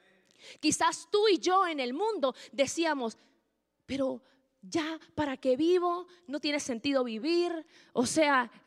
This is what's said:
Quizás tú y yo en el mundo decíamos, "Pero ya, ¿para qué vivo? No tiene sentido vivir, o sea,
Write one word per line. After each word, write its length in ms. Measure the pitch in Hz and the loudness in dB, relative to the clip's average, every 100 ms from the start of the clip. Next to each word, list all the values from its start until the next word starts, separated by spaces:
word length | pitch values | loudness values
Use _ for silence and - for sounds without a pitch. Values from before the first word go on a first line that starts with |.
| _ _ _ _ - - | _ _ _ _ -20 -6
Quizás 480 | 302 - 330 330 - | -2 0 0 -2 -2
tú 160 | 415 427 | 2 4
y 100 | 330 | 4
yo 300 | 311 370 359 | 4 2 2
en 140 | 302 | -2
el 120 | 247 | -4
mundo 400 | 277 427 392 262 - - | -2 -4 -2 -2 -4 -8
decíamos, 640 | 220 262 - 330 285 226 - _ _ _ _ _ _ - | -4 -2 0 -2 0 -4 -8 _ _ _ _ _ _ -10
"Pero 380 | 269 262 247 _ _ _ _ | -4 -4 -4 _ _ _ _
ya, 360 | 185 320 302 320 - - | -8 -4 -4 -8 -10 -4
¿para 200 | 294 262 | -4 -2
qué 220 | 262 254 | 0 2
vivo? 500 | 330 359 349 349 359 - - | 4 4 2 -2 -6 -18 -10
No 140 | 294 | -6
tiene 220 | 302 294 | -2 -2
sentido 420 | 285 233 285 269 | -4 -4 0 0
vivir, 640 | 247 220 285 339 349 330 - - - | 0 -4 0 0 0 -4 -12 -20 -8
o 140 | - 247 | -2 0
sea, 440 | 311 294 269 233 - | 2 4 4 0 -8